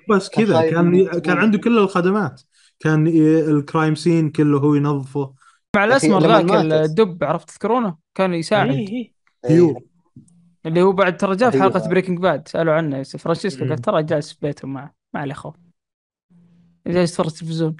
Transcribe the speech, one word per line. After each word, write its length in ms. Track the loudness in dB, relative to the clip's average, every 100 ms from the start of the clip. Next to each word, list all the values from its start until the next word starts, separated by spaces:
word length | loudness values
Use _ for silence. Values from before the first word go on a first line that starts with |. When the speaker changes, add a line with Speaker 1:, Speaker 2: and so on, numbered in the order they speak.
| 0
Speaker 1:
بس 200 | -2 0
Speaker 2:
كان 160 | 0 2
Speaker 1:
كذا، 100 | 2
Speaker 2:
خايف 180 | 2
Speaker 1:
كان 120 | 2 2
Speaker 2:
من 140 | 4
Speaker 1:
ي-، 60 | 2
كان 160 | -2
Speaker 2:
تكون 160 | -2 0
Speaker 1:
عنده 200 | 2 2
كل 200 | 2 2
الخدمات، 640 | 2 0 0 0 -4 -8 _ _ _ _
كان 280 | 0 2 2
ي-، 320 | 4 4 4
الكرايم 560 | 2 0 0 -2 0 0
سين 340 | 0 0 0
كله 300 | 0 2 2
هو 160 | 2 2
ينظفه. 580 | 0 -4 -6 -8 -8 _ _ _ _ 0
Speaker 3:
مع 100 | 2
Speaker 2:
يا 60 | 2
أخي، 100 | 2
Speaker 3:
الأسمر 120 | 4
Speaker 2:
لما 220 | 4 4
Speaker 3:
ذاك 100 | 4
Speaker 2:
ماتت. 380 | 2 2 0 0
Speaker 3:
الدب، 340 | 0 0 -2
عرفت، 260 | -4 -4 -8
تذكرونه؟ 480 | -8 -4 -2 -2 -6 _ -4
كان 180 | -2
يساعد. 360 | -2 -2 0 0
Speaker 4:
إيه، 180 | -2 -4
إيه. 260 | -8 -10 _ _ _ 2
Speaker 1:
هيو. 240 | 4 4 2
Speaker 2:
إيه. 120 | -10 _ _ -20 -20 _ _ _ -4
Speaker 3:
اللي 160 | 2
هو 100 | 2
بعد 260 | 2 0 0
ترى 180 | -2 0
جاء 160 | 0
في 60 | 2
Speaker 2:
رهيب 140 | 0
Speaker 3:
حلقة 80 | 0
Speaker 2:
هذا. 100 | -2
Speaker 3:
بريكنج 300 | -2 -2 -2
باد، 280 | -2 -2 -4
سألوا 260 | -2 0
عنه 240 | 0 -2 -6
يوسف 260 | -10 -8
فرانشيسكو، 360 | -6 -4 -4 -6
قال: 100 | -6
Speaker 1:
مم. 60 | -4
Speaker 3:
"ترى 280 | -2 -2
جالس 300 | -2 -4 -6
في 60 | -8
بيته 260 | -8 -8 -12
مع، 240 | -12 -14 _ _
مع 100 | -10
الأخوة. 300 | -8 -10 -16 -18 _ _ _ _ _ _ _ _ _ _ _ _ -4
جالس 240 | -2 0
يتفرج 200 | -2 -6
تلفزيون، 440 | -6 -8 -4 -4